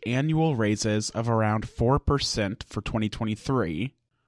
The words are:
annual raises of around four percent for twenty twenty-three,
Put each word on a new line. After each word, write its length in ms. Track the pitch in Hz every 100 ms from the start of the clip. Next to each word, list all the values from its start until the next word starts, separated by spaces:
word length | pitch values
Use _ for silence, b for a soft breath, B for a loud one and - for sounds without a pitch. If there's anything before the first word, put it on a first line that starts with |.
| 113
annual 480 | 127 151 156 160 123
raises 560 | 104 107 110 107 107
of 180 | 110 117
around 400 | 113 107 110 -
four 300 | - 120 143
percent 680 | - 139 - 117 98 82 -
for 140 | 110
twenty 260 | - 113 107
twenty-three, 840 | - 110 107 - 131 92 80 123 _ _ _